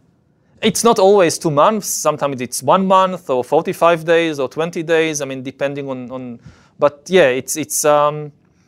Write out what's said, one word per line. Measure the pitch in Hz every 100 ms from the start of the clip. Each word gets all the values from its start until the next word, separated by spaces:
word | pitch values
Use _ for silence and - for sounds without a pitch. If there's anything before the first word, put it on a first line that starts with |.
| _ _ _ _ _ -
It's | 220 -
not | 226 226
always | 190 202 170 -
two | 170
months. | 147 165 220 -
Sometimes | - 156 151 143 135
it's | 123 -
one | 131 180 190
month | 190 190 185 -
or | 127
forty-five | 123 147 170 180 170 170
days | 160 165 165 147
or | 127
twenty | - 165 175
days. | 160 160 160 147
I | 139
mean, | 135
depending | 131 - 139 143 139
on, | 127 123
on, | 131 127 120 - - _ -
but | 147 - -
yeah, | 185 147
it's, | 127 127 156
it's, | 147 -
um, | 151 147 147 151 147 - _ _